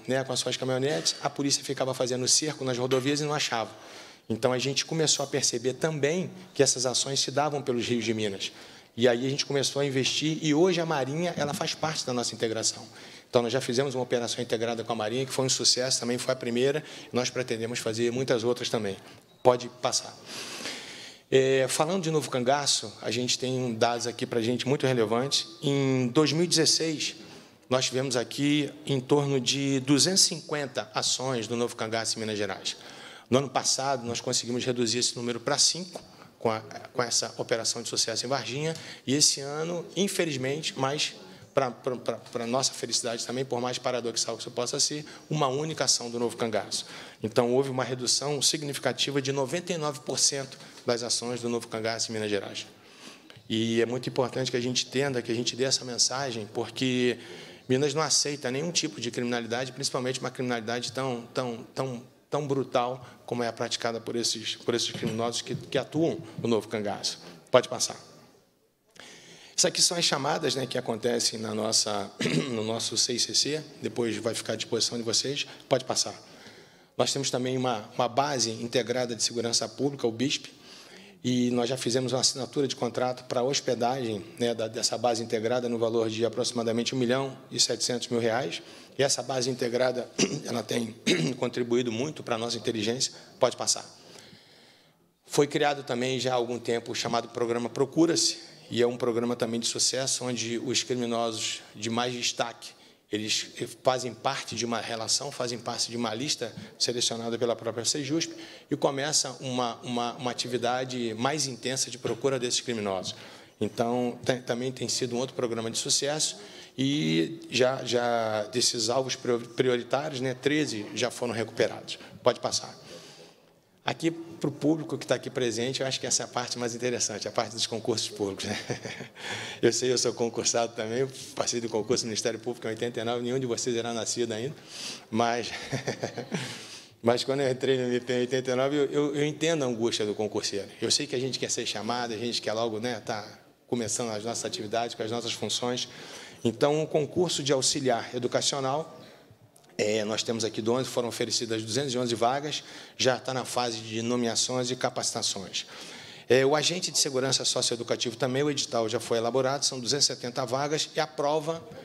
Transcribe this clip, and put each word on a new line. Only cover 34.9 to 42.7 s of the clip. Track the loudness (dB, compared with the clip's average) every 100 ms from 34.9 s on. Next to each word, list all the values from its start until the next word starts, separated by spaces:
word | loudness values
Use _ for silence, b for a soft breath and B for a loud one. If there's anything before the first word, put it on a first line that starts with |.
| 2
esse | 0 0
número | -4 -2
pra | 0 4
cinco, | 4 2 -6 -12 B B B -2
com | 0
a, | 0
com | -4 -14 -8 -2
essa | 0 0 0 -4
operação | 0 0 0 -2
de | -2
sucesso | 0 0 0 0
em |
Varginha, | -2 -2 -4 -4 -4 B B 0
e | 4
esse | 6 4
ano, | -4 -4 -4 -4 -6 0
infelizmente, | 0 2 0 0 -2 -2 -4 -2
mas | -2 0 -2 -4 B B B
pra, | -2 -2
pra, | -4 -4 -4
pra, | -4 -6
pra | -6 -6 0
nossa | 2 0